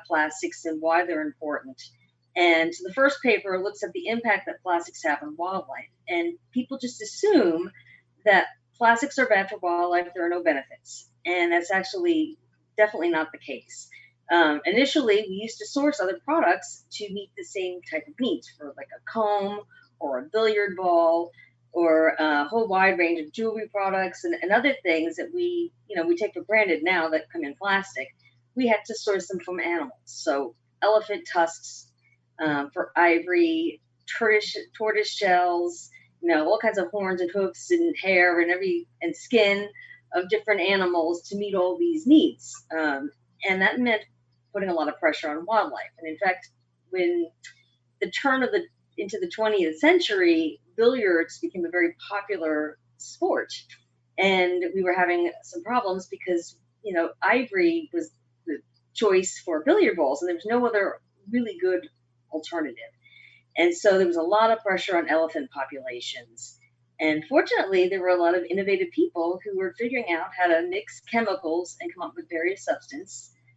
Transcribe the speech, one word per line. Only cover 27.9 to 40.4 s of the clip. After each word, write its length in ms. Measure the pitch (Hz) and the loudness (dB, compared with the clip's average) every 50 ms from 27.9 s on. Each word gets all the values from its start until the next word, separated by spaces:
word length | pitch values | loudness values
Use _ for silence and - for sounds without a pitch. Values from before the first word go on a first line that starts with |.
| - - - - _ _ _ _ _ _ _ _ _ | -10 -12 -12 -12 _ _ _ _ _ _ _ _ _
We 120 | 247 262 | -2 0
had 180 | 233 220 208 - | 2 0 0 -2
to 80 | - 220 | -8 -12
source 340 | 226 - 214 196 190 175 | -6 -2 -2 -2 -2 -4
them 120 | - 190 175 | -6 -10 -10
from 200 | - 180 180 170 | -8 -8 -8 -6
animals. 320 | 135 170 170 165 143 127 - _ _ | -4 -4 -4 -4 -4 -8 -12 _ _
So 480 | - - - - 165 143 139 139 120 - _ _ _ _ _ - | -20 -18 -6 -4 -2 -2 -2 -2 -6 -10 _ _ _ _ _ 2
elephant 440 | 202 214 214 214 - 208 170 170 - - | 4 4 4 2 0 -6 -8 -8 -4 0
tusks, 540 | 180 165 165 - - - - - - - _ _ _ _ _ _ _ _ _ _ - | 0 0 0 -2 -8 -16 -18 -18 -18 -20 _ _ _ _ _ _ _ _ _ _ -4
um, 300 | 160 156 147 143 143 143 | -2 -2 0 -2 -4 -4
for 200 | - - 156 - - | -6 -6 -6 -2 2
ivory, 880 | 165 175 170 165 170 - 180 180 175 170 165 160 160 165 165 - - _ _ _ _ _ - - - | 4 4 6 4 4 2 0 2 4 4 4 2 0 -2 -4 -6 -8 _ _ _ _ _ -12 -6 -2
tortoise, 360 | 233 214 214 208 208 - - - - - - | 2 2 2 2 2 -2 -8 -12 -12 -14 -10
tortoise 320 | - 220 214 208 208 208 - | -4 -4 0 0 0 -2 -2
shells, 800 | - - 208 190 180 180 180 180 175 175 175 349 349 - - - - - _ _ _ _ | -2 -2 2 4 4 4 4 2 2 0 -2 -4 -6 -8 -16 -20 -20 -20 _ _ _ _
you 80 | - 170 | 0 2
know, 160 | 165 156 156 | 2 2 2
all 140 | 165 208 220 | 2 0 2
kinds 180 | - 220 196 | 2 0 0
of 140 | 196 180 170 | 0 -2 -2
horns 300 | - 208 196 185 185 180 | -4 -4 -2 -2 -2 -2
and 100 | 180 170 | -2 -2
hoofs 400 | 175 202 196 185 - - - - | 0 -2 -2 -2 -4 -8 -2 0
and 240 | 175 165 170 165 - | 2 2 2 0 0
hair 420 | - - 190 190 180 180 180 170 170 | 0 0 2 4 6 6 6 4 4
and 120 | 170 170 | 2 2
every, 360 | 175 185 196 190 175 170 170 - _ _ | 0 0 0 -2 -2 -4 -4 -10 _ _
and 140 | 170 170 - | -6 -6 -6
skin 520 | - - - 247 220 208 202 202 202 208 208 - - - - - - _ _ - | -8 -4 2 4 4 4 4 2 0 -2 -6 -12 -18 -20 -20 -20 -20 _ _ -4
of 160 | 175 185 185 | -4 -2 0
different 320 | 214 214 | -2 -2